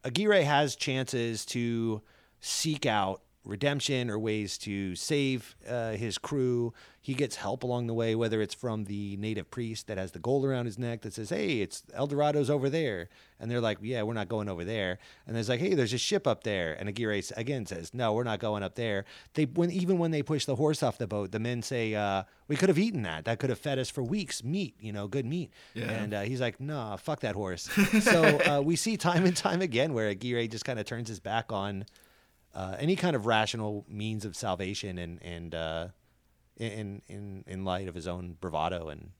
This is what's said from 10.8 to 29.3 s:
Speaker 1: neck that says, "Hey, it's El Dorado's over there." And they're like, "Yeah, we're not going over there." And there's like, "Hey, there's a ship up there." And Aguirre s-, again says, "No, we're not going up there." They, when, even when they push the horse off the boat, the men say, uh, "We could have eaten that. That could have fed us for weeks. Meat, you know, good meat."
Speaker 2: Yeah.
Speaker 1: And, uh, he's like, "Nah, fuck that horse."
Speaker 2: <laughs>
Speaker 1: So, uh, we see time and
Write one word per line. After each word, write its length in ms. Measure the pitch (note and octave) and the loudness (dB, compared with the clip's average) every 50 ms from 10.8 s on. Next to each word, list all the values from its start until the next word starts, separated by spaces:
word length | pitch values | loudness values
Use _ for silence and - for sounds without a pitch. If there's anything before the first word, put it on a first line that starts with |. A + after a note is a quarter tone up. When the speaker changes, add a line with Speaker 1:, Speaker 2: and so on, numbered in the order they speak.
Speaker 1:
neck 220 | B2 A#2+ A#2 A2 | -4 -4 -4 -6
that 100 | - A2 | -8 -10
says, 180 | - - A2 G2+ | -8 -8 -6 -4
"Hey, 300 | F3 - - F#3+ D3+ A2+ | -2 -2 0 0 2 0
it's 240 | G2 F#2 - - - - - | 0 -2 -4 -12 -14 -12 -4
El 140 | - C3+ D3 | -4 -2 0
Dorado's 420 | C#3+ C#3+ D3 D3 D3 D3 C#3+ A#2+ | 2 2 2 4 4 4 4 4
over 180 | D3 C#3+ B2+ C#3 | 2 2 2 2
there." 400 | C3+ E3 D#3+ C3 G#2 F2+ E2+ - - - - _ _ _ | 2 2 0 0 -2 -4 -6 -10 -14 -20 -20 _ _ _
And 100 | - A2+ | -4 -2
they're 120 | A#2+ A#2+ | 0 2
like, 180 | A#2 A2 G#2 F#2 | 2 2 0 0
"Yeah, 220 | G2+ A2 B2+ A#2+ | -4 -4 -2 -2
we're 120 | G#2+ G#2+ A#2 | -2 -2 -2
not 140 | A2+ G2+ F2+ | -2 -2 -2
going 200 | A2+ G#2+ G#2 G#2 | -2 -2 -2 -2
over 160 | F#2+ E2+ F2 | -4 -4 -4
there." 340 | F#2 A2+ A2 G2 F#2 F2+ - - - - - _ - | -4 -2 0 0 0 -2 -4 -8 -20 -20 -20 _ -6
And 80 | A2 | -4
there's 120 | A#2 A2 G#2 | -2 0 0
like, 120 | B2+ A#2+ | 0 2
"Hey, 140 | D#3 G#3 F#3+ | 2 2 4
there's 180 | D3+ B2 G#2+ | 4 4 2
a 60 | A#2 A#2+ | 2 0
ship 280 | - - G#3 G3 - | 0 2 0 2 2
up 160 | C#3 A2+ - | 2 0 2
there." 300 | - A2+ G#2 F#2+ F2 D#2+ D#2 | 0 -2 0 0 0 -2 -2
And 140 | - F#2 G#2 | -4 -6 -6
Aguirre 300 | G2 A#2 A#2 A2 G#2 G2+ | -4 -2 0 0 0 0
s-, 140 | F2 - - | -2 -4 -6
again 300 | A2 A#2 B2+ C#3+ C3 G#2+ | -6 -4 -2 -2 -4 -4
says, 280 | - - E2+ E2+ - - | -6 -6 -8 -8 -8 -4
"No, 180 | B2 B2 A2+ G#2+ | 0 2 2 2
we're 100 | A2+ B2 | 2 2
not 160 | A#2+ A2 G2+ | 0 -2 0
going 240 | - G#2+ G#2+ G#2 G2 | 0 -2 0 0 -2
up 100 | F#2 - | -4 -4
there." 300 | - A#2 A2+ G2+ G2 G2 - - - - - _ | -4 -2 0 0 -2 -2 -6 -12 -20 -20 -6 _
They, 100 | - D#3 | 0 0
when, 260 | B2+ B2+ E3+ E3+ F3 | 2 2 2 2 2
even 280 | F3 F#3+ F3+ F3 F#3+ F3 | 2 0 2 2 4 4
when 120 | E3+ E3 | 4 2
they 140 | D#3+ D3+ C#3 | 2 0 0
push 200 | - D#3 C#3+ - | 0 0 0 0
the 120 | - C3+ | 0 0
horse 260 | A2 D3+ D3+ D#3 - | 2 4 2 2 4
off 160 | - B2 - - | 2 0 2 0
the 80 | A#2+ | -4
boat, 240 | F#2 G#2+ G#2 G2+ F#2 | -2 -2 -2 -2 -2
the 80 | G2 A2 | -2 -2
men 240 | A2 A#2+ B2 A#2+ | -2 0 -2 -2
say, 320 | A2 - C3+ A#2+ A2+ A2 G#2+ | -4 -2 -2 0 0 0 0
uh, 300 | G#2 G#2 G2+ G2 G2 F#2 _ - _ _ - | 0 2 2 2 0 0 _ -12 _ _ -4
"We 80 | D3 | 0
could 120 | C#3 F#3+ F#3+ | 4 4 4
have 120 | E3+ D3+ | 6 6
eaten 220 | G3+ A#3 G#3 C#3 | 4 2 2 0
that. 240 | G#2+ F2 D#2+ D#2+ D#2 | -2 -2 -4 -4 0
That 120 | - A#2 - | -2 0 0
could 120 | - B2+ | 2 0
have 100 | B2 - | 0 0
fed 180 | - D3 C#3 C3 | 0 -2 0 0
us 100 | B2+ - | 0 -2
for 140 | - D3 | -2 -4
weeks. 400 | B2+ A#2 E3 G#3+ F#3 - - - | -2 -2 -2 -2 -2 -4 -6 -6
Meat, 320 | A2+ A#2+ D#3 G3+ G3 C3+ - _ | -4 -2 -2 -2 -2 -4 -6 _
you 120 | G#2+ A2 | -10 -6
know, 140 | G#2 G#2 G2+ | -4 -4 -4
good 180 | G2+ G#2+ C#3 C3 | -2 -2 -2 -2
meat." 280 | A2+ D3+ F3+ D#3+ - _ - - - - | 0 -2 -4 -4 -6 _ -20 -20 -12 -8
Speaker 2:
Yeah. 100 | A2 A2+ | -6 -4
Speaker 1:
And, 280 | - A2 A2 G#2 G2+ | -4 -2 -2 -2 -2
uh, 100 | G#2 G2+ | -2 -2
he's 180 | G2+ A2 C3 B2 | -2 -2 -2 0
like, 200 | B2+ A#2 A2+ - | -2 -2 -2 -4
"Nah, 360 | C3+ D3 D#3 C#3+ A#2 G#2+ G2+ | -8 -6 -4 -6 -6 -6 -8
fuck 240 | G2 - - D#3 - | -8 -4 -4 -4 -2
that 160 | - A2+ G2+ | -2 -2 -2
horse." 320 | G2 G#2 F#2 F2+ E2+ - - | 0 -2 -2 -4 -6 -6 -2
Speaker 2:
<laughs> 320 | - G#3 G3+ - - A3 | 4 4 4 6 6 4
Speaker 1:
So, 400 | G3+ A#3+ G#3 E3+ D#3+ D#3 D3 C#3+ | 6 8 8 8 8 8 8 8
uh, 200 | - D3+ D3 C#3+ | 6 6 6 4
we 140 | C#3 D3+ E3+ | 4 4 2
see 220 | D#3 - A3+ A3 | 2 2 0 0
time 280 | - - F3 F3 E3 F#3+ | 2 2 4 4 6 6
and 120 | F3+ | 6